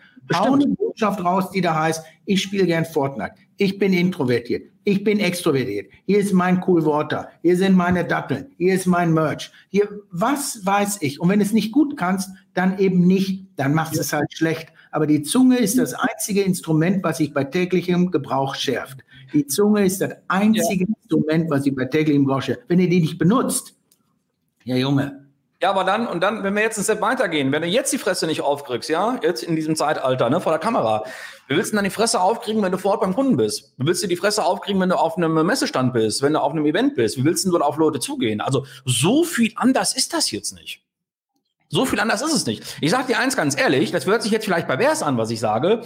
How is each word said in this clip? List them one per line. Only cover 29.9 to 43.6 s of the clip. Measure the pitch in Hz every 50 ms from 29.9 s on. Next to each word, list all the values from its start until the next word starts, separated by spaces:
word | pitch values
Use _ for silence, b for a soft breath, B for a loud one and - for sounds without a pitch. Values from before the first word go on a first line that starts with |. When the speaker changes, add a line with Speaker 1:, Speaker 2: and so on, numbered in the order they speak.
| 156 - 135 131 131 131 127 117
Speaker 3:
ne, | 147 180
vor | - 170
der | 160 156
Kamera, | 170 226 247 214 127 110 107 107 B B B B B B B B B
wie | - 135
willst | 175 - -
du |
denn | 214
dann | 208 196
die | 185
Fresse | - 185 226 233 - 196
aufkriegen, | 185 190 196 - - 208 220 220
wenn | 202 180 185
du |
vor | 185 - 196
Ort | 202 208
beim | 220 185 185
Kunden | 262 269 269 202
bist? | 123 110 104 - - - _ _
Wie | - 123
willst | 160 190 - 214
du |
die | 180 175
Fresse | 175 - 202 196 214 165
aufkriegen, | 170 - 196 - 196 202 190
wenn | 185 180
du | 170
auf | 139 156 160 -
einem | 180 165 160 160 160 156
Messestand | 190 262 - 294 - - 131 127 123 123
bist, | 113 110 107 104 -
wenn | 139 143 156
du | 143
auf | 131 147
einem | 156 156 147
Event | 151 151 202 262 285 -
bist? | - 117 104 -
Wie | 135 127
willst | 160 180 - -
du | 185
denn | 170 165
dort | 143
auf | 147 139
Leute | 156 160 151 151 139
zugehen? | - - 302 269 123 110 107 104
Also, | - - 131 123 B B B B B
so | 127 123 113 135 190 262 311 349
viel | 330 - 240 226 208 -
anders | - 196 262 262 233 185 - -
ist | 262 - -
das | 349 311 - -
jetzt | 214 196 - - -
nicht. | - 80 - - _ _ _ _ _ _ _ _ _ _ _ _ _ _ _ _ _ _ -
So | - - 262
viel | 262 - -
anders | - 226 208 196
ist | 277 320 302
es | 196 -
nicht. | 117 104 - B B B B
Ich | 139 156
sag | 233 262 269
dir | 269 -
eins | 226 240 262 -
ganz | 214 160 139 -
ehrlich, | -